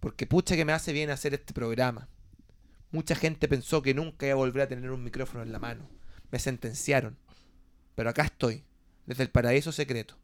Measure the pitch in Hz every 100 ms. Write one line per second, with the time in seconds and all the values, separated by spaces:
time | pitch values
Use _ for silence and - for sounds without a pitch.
0 | 147 - - 180 175 175 156 156 - 147
1 | 151 139 151 139 - - 117 113 127 117
2 | - - - - - - - - - 156
3 | 156 160 160 160 147 139 - 156 135 135
4 | 160 - 139 135 131 127 139 127 127 131
5 | 120 131 131 123 113 110 117 117 - -
6 | - - - 123 - 127 117 113 - 139
7 | 110 113 _ - - - - _ _ -
8 | 113 117 147 - 120 113 - _ _ _
9 | - 127 131 - 120 131 151 156 139 120
10 | 113 -